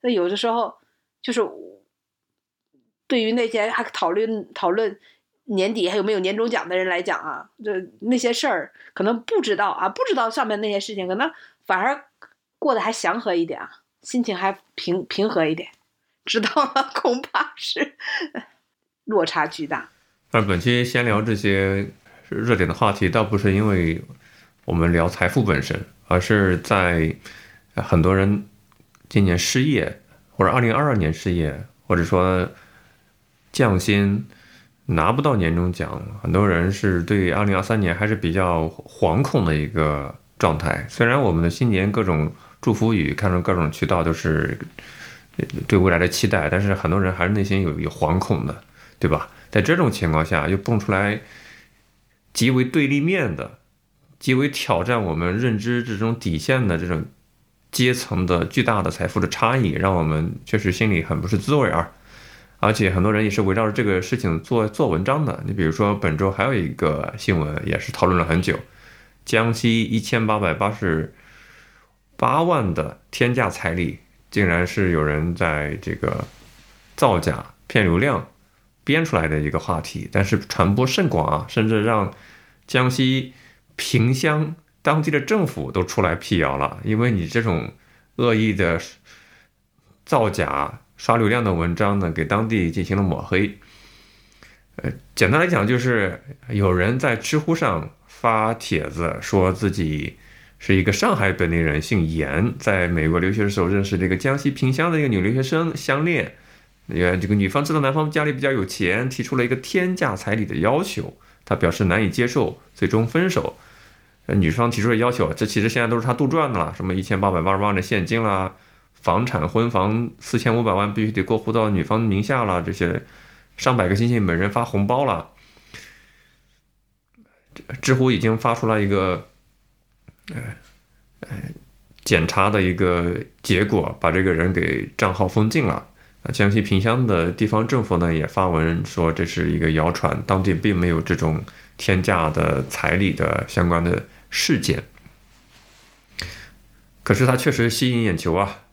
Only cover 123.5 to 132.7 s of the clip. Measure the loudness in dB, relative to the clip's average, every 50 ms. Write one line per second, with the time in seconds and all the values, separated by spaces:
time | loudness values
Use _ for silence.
123.5 | _ -2 0 0 2 2 2 2 2 2 2 2 2 2 2 2 2 0 0 0
124.5 | 0 -2 -4 -2 0 -2 0 2 0 0 0 0 -2 -4 -4 -10 _ _ _ _
125.5 | _ -20 _ _ -20 -20 -20 -20 -20 -20 _ _ _ _ _ _ _ _ _ _
126.5 | _ _ _ _ _ _ _ _ _ _ _ _ _ _ _ _ _ _ _ _
127.5 | -20 -20 -14 _ -12 -6 0 2 2 4 4 2 2 2 2 0 0 2 0 -2
128.5 | -2 0 0 0 2 2 2 2 2 2 2 0 -2 -2 -6 _ _ _ _ _
129.5 | _ _ _ _ _ _ _ _ _ _ _ -20 _ _ _ -12 -12 -10 -10 -10
130.5 | -14 -16 -18 -20 _ _ _ _ _ _ _ _ _ _ -16 -12 -12 -12 -10 -12
131.5 | -14 -16 -20 _ _ _ _ _ -20 -14 -4 0 0 0 0 0 0 0 0 2
132.5 | 2 2 0 0